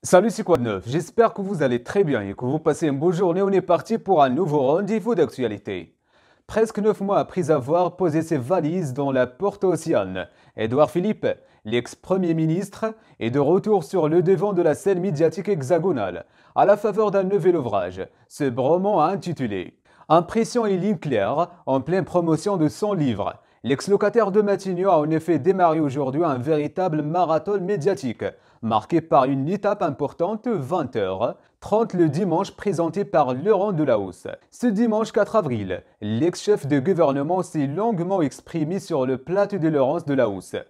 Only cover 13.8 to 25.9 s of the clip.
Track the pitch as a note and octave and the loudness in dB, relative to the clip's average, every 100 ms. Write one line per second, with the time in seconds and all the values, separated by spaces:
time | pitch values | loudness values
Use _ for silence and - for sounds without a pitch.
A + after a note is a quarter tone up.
13.8 | D#3 F#3+ D3+ E3+ F3 F#3+ G3+ F3+ E3 C#3+ | 0 0 2 2 4 2 2 2 2 2
14.8 | G3 F#3 G3 D3 D#3+ D#3+ G3 F#3+ B2+ E3+ | 0 0 -2 2 0 0 -4 -4 0 0
15.8 | F3+ C#3 G2 F2 - _ _ - D#3 G3+ | 2 -2 -4 -6 -14 _ _ 2 4 4
16.8 | G#3+ G3+ G#3+ G3 F#3 G3 F3 F3 B2 G#2 | 2 0 0 0 0 2 2 2 0 -2
17.8 | F2+ F#2 F2 _ _ - C#3 A#2+ C3 F3 | -4 -8 -12 _ _ -4 -4 0 0 0
18.8 | G3 G3 D3+ G3 F3 D3+ B2+ G2+ E2+ _ | 0 2 0 0 -6 -4 -4 -4 -8 _
19.8 | _ _ - D#3+ E3 A#3 A3 B3 G#3+ F#3+ | _ _ 2 2 4 -2 -2 0 0 0
20.8 | F#3+ F3+ D#3 A#2 G2 C#3+ F3 - - C3+ | 0 -2 0 0 0 0 -2 -6 -2 -2
21.8 | C3 F#3 E3 F3+ E3+ D#3 G#3 G3 D3+ - | 0 -2 0 -2 0 0 0 0 0 0
22.8 | G#3+ G3 C#3+ G#2 F#2 - _ _ A2+ C3+ | -2 0 0 -2 -4 -8 _ _ -4 -4
23.8 | - G3+ G#3 A3 G3+ G3+ G#3 G3 F#3+ F3 | 0 0 2 2 2 2 2 0 -2 -2
24.8 | G3 E3 D3+ D#3 D#3+ D#3+ C3+ F#3+ F3 D#3+ | 2 2 2 -2 0 0 2 4 4 4
25.8 | D3+ | 0